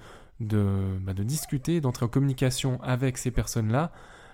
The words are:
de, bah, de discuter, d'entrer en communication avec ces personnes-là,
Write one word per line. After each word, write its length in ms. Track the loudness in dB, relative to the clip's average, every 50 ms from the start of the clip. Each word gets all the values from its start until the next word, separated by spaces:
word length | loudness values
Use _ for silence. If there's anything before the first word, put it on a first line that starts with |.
| -6 -16 -20 -20 -20 -18 -12 -8
de, 580 | -2 0 2 4 4 4 2 2 0 0 -2 -2
bah, 120 | -4 -4 -2
de 80 | -2
discuter, 580 | -2 -2 -2 -4 -4 -4 -4 -2 0 0 0 2
d'entrer 260 | 2 0 0 0 0
en 40 | 0
communication 720 | 2 2 2 2 2 2 2 0 2 0 0 -2 -2 -2
avec 380 | -2 -2 0 0 0 0 0 -2
ces 100 | -4 -2
personnes-là, 640 | 0 0 0 0 0 0 0 2 2 2 0 0 -4 -10 -20 -20 -20 -20 -20 -20